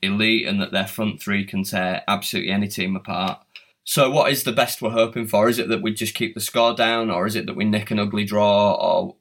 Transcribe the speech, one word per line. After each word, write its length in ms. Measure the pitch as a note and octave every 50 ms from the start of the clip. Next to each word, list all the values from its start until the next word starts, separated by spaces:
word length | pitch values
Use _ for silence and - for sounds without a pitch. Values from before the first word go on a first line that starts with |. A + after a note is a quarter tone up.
elite 460 | F#2+ F#2+ G2+ G#2 A2 A2 A2+ - -
and 140 | - G2+ G2
that 100 | F#2+ -
their 160 | F#2+ F#2+ G2
front 340 | - - - G#2+ G#2+ - -
three 240 | - G#2 G2+ G2 F#2+
can 180 | - - F#2+ F#2+
tear 400 | - G#2+ F#2 F#2 F#2 F2+ - -
absolutely 440 | - G#2 G2 - - - G2 - F#2
any 160 | G2 G2+ G#2
team 280 | G2+ - G2 F#2 F#2 F#2+
apart. 440 | F#2 - G#2 E2 F2 F#2+ F#2 - - _ _ _ - - _ _ _ _
So 260 | - - D3+ C3+ C3
what 220 | D3 D3+ - -
is 120 | C#3 C3+ -
the 100 | C3 A2+
best 280 | C3+ B2 - - -
we're 100 | A#2+ G#2+
hoping 360 | A#2 A2+ A2+ A2+ - A#2+ A2+
for? 220 | G2+ - G#2 A2 A#2+
Is 100 | A#2 A#2+
it 80 | -
that 140 | A2 A2+ G#2
we 120 | G#2 G#2+ G#2+
just 220 | - A2+ G#2 -
keep 200 | - A#2 A2+ -
the 40 | A2
score 340 | G#2 - - A#2+ A#2 A#2 G#2+
down, 360 | A#2+ A2+ A2+ A#2 A#2 A2+ G#2+
or 160 | E2+ F2+ F#2+
is 100 | G#2+ G#2
it 120 | G2 -
that 80 | - -
we 100 | - G#2
nick 260 | G#2+ G#2 G#2 G#2 -
an 80 | G#2+ G#2
ugly 260 | G#2 G2+ G#2+ G#2 G2+
draw, 480 | G2 G#2 G#2 G#2 G#2 G2+ G2+ G#2 G2+ -
or 420 | - F#2 F2+ F2+ F#2 F#2 - - _